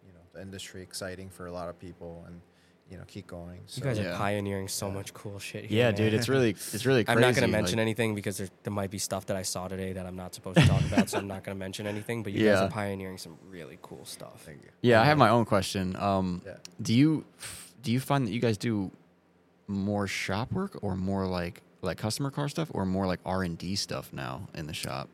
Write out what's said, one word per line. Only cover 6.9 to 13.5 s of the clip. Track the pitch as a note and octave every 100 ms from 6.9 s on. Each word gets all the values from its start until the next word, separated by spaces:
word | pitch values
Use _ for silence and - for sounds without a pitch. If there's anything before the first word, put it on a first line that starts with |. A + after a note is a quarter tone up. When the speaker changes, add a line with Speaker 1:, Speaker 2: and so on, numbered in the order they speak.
| C3
Speaker 2:
<laughs> | G#2
I'm | A#2
not | B2 A#2+
gonna | A#2
Speaker 3:
crazy, |
Speaker 2:
mention | G#2+ A2 A2+
Speaker 3:
like |
Speaker 2:
anything | A2+ A2 A2+ G#2
because | G2+ G2
there, | G2 _
there | -
might | G#2 G2
be | G2
stuff | - F#2+ -
that | G2
I |
saw | F#2 F#2 F#2
today | F#2+ F#2+
that | F#2+ F#2
I'm | F#2
not | F2+
supposed | - G2 F#2
to | C#3+
talk | -
about, | - - -
so | -
I'm | G2
not | F#2+
gonna | G2 G2
mention | F#2+ G2 G#2
anything. | G#2 G#2 A#2
But | G#2+
you | G2+
guys | A2 G2
Speaker 3:
Yeah. | F#2+
Speaker 2:
are |
pioneering | G#2+ G2+ G2 F#2+ F#2
some | E2+ D#2+
really | F#2